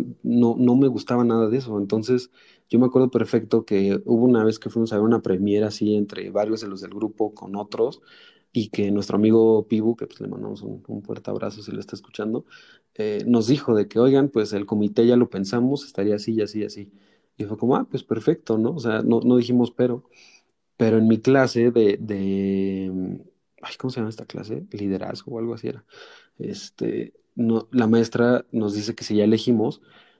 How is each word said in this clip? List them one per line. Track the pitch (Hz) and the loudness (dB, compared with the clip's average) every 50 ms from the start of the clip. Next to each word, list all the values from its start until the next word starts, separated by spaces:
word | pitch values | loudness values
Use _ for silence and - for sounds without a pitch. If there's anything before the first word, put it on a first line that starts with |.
| 117 123 120 _ - | 0 -2 -8 _ -4
no, | 120 117 120 120 117 117 - | 0 2 4 4 2 2 4
no | 127 120 120 | 4 4 4
me | 135 139 135 | 4 4 2
gustaba | 123 110 - - 123 120 120 | 0 -2 -4 -2 0 0 2
nada | 117 113 113 113 107 | 2 2 2 2 2
de | 110 135 | 0 -2
eso. | 131 120 107 104 | -4 -4 -4 -4
Entonces, | 104 101 104 110 107 117 127 123 123 - _ _ _ _ _ _ _ - | -4 -2 -2 -4 -2 0 -2 -2 -2 -6 _ _ _ _ _ _ _ 0
yo | - 117 | 2 2
me | 127 123 | 4 4
acuerdo | - 131 131 127 | 4 4 2 4
perfecto | - 117 110 - - 117 110 107 - 113 110 | 2 0 0 0 0 -2 0 2 0 0 0
que | - 107 98 98 98 98 104 101 | 0 0 0 2 2 0 -2 0
hubo | - 117 113 120 | 0 2 4 4
una | 131 123 113 110 | 4 4 4 4
vez | 110 107 - | 2 0 -2
que | - 110 | -6 -6
fuimos | - 117 113 110 | -4 -2 -2 0
a | 113 101 | 0 0
ver | 104 | 2
una | 113 120 113 | 2 2 2
premiere | - - 95 90 101 104 101 104 107 107 | 2 0 -2 0 0 0 2 0 0 -2
así | 104 - 107 104 107 | -2 -2 0 0 0
entre | 104 104 101 - - 95 98 | 0 0 -4 -6 -12 -10 -6
varios | 95 101 104 107 110 107 | -4 -2 -2 -2 -2 -6
de | 110 101 | -6 -10
los | 98 95 | -12 -12
del | 95 90 95 | -14 -12 -10
grupo | 101 110 104 107 - 110 104 104 | -6 -8 -6 -4 -4 -4 -4 -6
con | - 98 95 98 | -10 -14 -12 -10
otros, | 101 104 101 - 110 113 127 - - _ _ - - - - _ _ _ _ | -10 -10 -8 -4 -2 -2 -2 -2 -8 _ _ -20 -20 -20 -20 _ _ _ _
y | - 120 107 - | -4 -4 -4 -4
que | - - 101 101 | -4 -4 -2 0
nuestro | 101 101 98 - - 101 | 0 -2 -2 -2 0 2
amigo | 107 110 110 113 113 110 110 107 104 - | 4 4 6 6 6 6 4 2 0 0
Pibu, | 113 107 107 113 117 | -2 -2 0 -2 -2
que, | 117 - - | -4 -6 -14
pues, | - - | -12 -12
le | 107 101 | -12 -10
mandamos | 98 98 107 104 104 107 | -10 -10 -10 -10 -12 -12
un, | 113 107 107 - - - | -12 -14 -14 -14 -14 -12
un | - 107 107 | -12 -12 -10
fuerte | - 107 104 - - | -12 -14 -12 -10 -10
abrazo | 101 104 107 107 104 101 104 | -10 -8 -8 -10 -12 -12 -16
si | - | -14
lo | - 104 | -12 -12
está | 101 - - | -12 -12 -14
escuchando, | 98 - _ - - 104 110 110 123 - _ - - - - _ _ _ _ _ | -18 -18 _ -12 -10 -8 -6 -6 -8 -8 _ -20 -20 -20 -20 _ _ _ _ _
eh, | - 107 107 104 104 - | -8 -6 -4 -4 -4 0
nos | 117 120 117 107 107 | 2 2 2 4 2
dijo | 143 143 - - 117 | 0 0 2 2 2
de | 107 101 101 | 2 2 0
que, | - 113 | 2 2
"Oigan, | 120 135 135 139 139 143 | 4 6 6 4 4 2
pues, | - 117 107 101 104 | 0 0 -2 -2 -2
el | 101 101 | -6 -4
comité | - 113 107 107 101 104 - 117 117 | -2 -2 0 0 0 2 2 4 6
ya | 123 123 | 6 4
lo | 123 120 | 4 2
pensamos, | - 98 98 98 - 120 123 127 139 139 139 | 0 -6 -6 -2 -2 0 0 0 -2 -2 -6
estaría | - - - 98 104 104 | -10 -8 -4 -2 -2 -2
así | 104 104 - 113 | -2 -2 -4 -2
y | 110 | -2
así | 104 95 - 107 | -2 -2 -4 -6
y | 104 | -8
así". | 101 - 104 101 98 _ _ _ _ _ _ _ _ _ - | -8 -8 -12 -18 -20 _ _ _ _ _ _ _ _ _ -10
Y | 110 | -10
fue | 101 107 107 | -8 -6 -2
como, | - 117 135 | 0 2 2
"Ah, | - 269 - | 2 0 -2
pues, | - 123 - | -6 -8 -4
perfecto", | - 110 110 107 - 165 - - - 113 107 | -4 -4 -2 0 0 0 0 0 -2 0 0
¿no? | 110 120 170 | 0 0 -2
O | 160 | -4
sea, | 117 117 110 110 | -4 -2 -2 0
no, | 113 117 117 113 | 2 2 2 2
no | - 120 123 123 | 4 4 4 4
dijimos | 117 120 123 123 120 117 | 4 2 2 2 2 0
pero. | - - 123 123 120 123 - _ _ _ - _ _ _ _ _ _ _ _ _ _ - | 0 -2 -2 0 -2 -4 -10 _ _ _ -20 _ _ _ _ _ _ _ _ _ _ 0
Pero | 120 113 110 110 | 2 2 4 4
en | 110 110 | 4 4
mi | 113 110 | 4 4
clase | 110 131 135 139 131 120 - 123 117 123 | 4 4 4 4 4 2 2 2 2 2
de, | 117 120 110 101 101 107 | 4 4 4 4 2 0
de, | 113 110 104 98 95 98 98 98 98 98 98 98 98 98 95 95 95 95 95 92 92 92 95 95 - _ _ _ _ _ _ _ | -4 -6 -6 -4 -2 -2 -2 -2 0 0 0 0 -2 -2 -4 -4 -6 -6 -6 -6 -6 -6 -8 -10 -14 _ _ _ _ _ _ _
ay, | - - - - | -18 -18 -14 -10
¿cómo | - 131 | -8 -8
se | 127 127 | -6 -6
llama | 113 107 | -6 -8
esta | 110 - 117 | -8 -12 -14
clase? | - - 120 104 101 113 139 180 202 | -14 -12 -12 -10 -10 -10 -12 -12 -12
Liderazgo | - 104 101 101 95 95 98 98 - - - - 123 | -10 -8 -6 -4 -4 -4 -6 -8 -10 -12 -12 -12 -10
o | 113 | -8
algo | 113 117 117 | -6 -6 -8
así | 113 - 117 | -8 -8 -10
era. | - 120 _ _ _ - - - - - _ _ _ - | -10 -10 _ _ _ -20 -20 -20 -20 -20 _ _ _ -12
Este, | - - - - - - _ - 120 113 110 - 57 - - _ _ _ - | -12 -10 -10 -12 -14 -16 _ -6 -6 -4 -4 -6 -8 -10 -14 _ _ _ -6
no, | - 120 113 113 113 110 - | -2 0 0 0 0 -2 -2
la | - 127 117 107 | 0 0 2 4
maestra | 113 117 113 113 - 120 120 120 123 120 - _ | 4 4 2 2 2 2 2 2 2 0 -2 _
nos | - 120 110 104 101 | -4 -4 -2 -2 -2
dice | 104 101 110 110 | -4 -6 -6 -8
que | - - | -8 -6
si | - 107 104 | -2 2 2
ya | 104 | 4
elegimos, | 107 113 110 - - 123 110 107 127 151 - _ _ _ - _ _ _ | 4 4 2 2 2 2 2 2 -2 -4 -8 _ _ _ -20 _ _ _